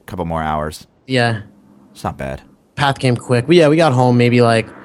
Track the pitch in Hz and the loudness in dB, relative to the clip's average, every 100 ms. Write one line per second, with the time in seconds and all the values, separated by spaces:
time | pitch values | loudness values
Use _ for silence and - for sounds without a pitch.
0 | - 90 85 80 78 78 78 - - _ | -14 -8 -6 -4 -4 -4 -6 -10 -20 _
1 | - 127 117 113 - _ _ _ _ - | -6 -2 -2 -4 -10 _ _ _ _ -12
2 | 95 71 67 67 - _ _ - 139 131 | -10 -8 -10 -12 -16 _ _ -4 -2 0
3 | 131 120 - 123 120 175 151 160 160 127 | -2 -2 -2 -2 2 4 4 4 2 2
4 | 127 120 120 120 117 113 113 - | 2 2 2 4 2 2 -2 -10